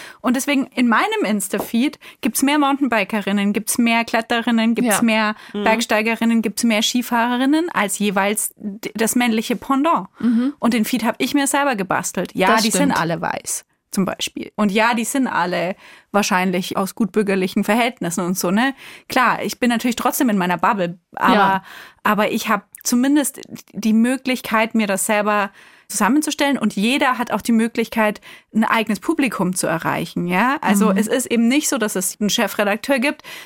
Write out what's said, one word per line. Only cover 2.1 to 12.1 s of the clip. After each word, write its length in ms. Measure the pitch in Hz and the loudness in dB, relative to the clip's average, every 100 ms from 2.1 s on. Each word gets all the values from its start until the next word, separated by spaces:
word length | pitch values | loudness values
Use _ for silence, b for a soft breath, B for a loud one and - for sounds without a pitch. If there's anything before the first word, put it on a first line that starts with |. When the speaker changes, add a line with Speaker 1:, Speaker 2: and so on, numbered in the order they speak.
| - | -6
Speaker 1:
gibt's 220 | 233 - | -4 0
mehr 180 | 269 302 | 2 4
Mountainbikerinnen, 960 | 277 277 277 226 196 220 190 202 202 | 2 2 0 0 0 -2 0 0 0
gibt's 240 | 208 208 - | 0 -2 0
mehr 260 | 233 226 | 2 2
Kletterinnen, 720 | 226 233 226 240 233 226 226 226 | 0 -2 0 -2 0 2 2 2
gibt's 220 | 240 208 | 2 2
Speaker 2:
Ja. 40 | |
Speaker 1:
mehr 320 | 233 220 214 214 B | 2 2 0 -4 B
Speaker 3:
Mhm. 100 | 208 | -2
Speaker 1:
Bergsteigerinnen, 760 | 208 220 233 214 220 226 233 226 | 0 0 0 0 0 0 2 2
gibt's 220 | 220 - 233 | 0 0 0
mehr 160 | 214 | 2
Skifahrerinnen 840 | 214 247 240 240 233 247 269 311 339 | 0 -2 -2 0 0 0 2 2 0
als 280 | - 202 - | -2 -2 -2
jeweils 540 | 208 196 196 214 - - | 0 0 0 -2 -6 -8
d-, 340 | 208 196 - 214 | -12 -10 -8 -2
das 200 | 220 247 | -2 0
männliche 400 | 247 220 214 214 | 0 0 -2 -4
Pendant. 520 | - 269 302 311 185 - | -2 0 2 0 -2 -4
Speaker 2:
Mhm. 340 | 220 226 254 285 | 0 2 0 -2
Speaker 1:
Und 140 | 240 | 0
den 100 | 233 | 0
Feed 220 | 214 254 226 | 0 0 -2
hab 100 | - | -2
ich 140 | 262 | -2
mir 140 | 294 277 | 0 0
selber 300 | 285 285 226 | 0 0 0
gebastelt. 580 | 190 - - | -2 -2 -2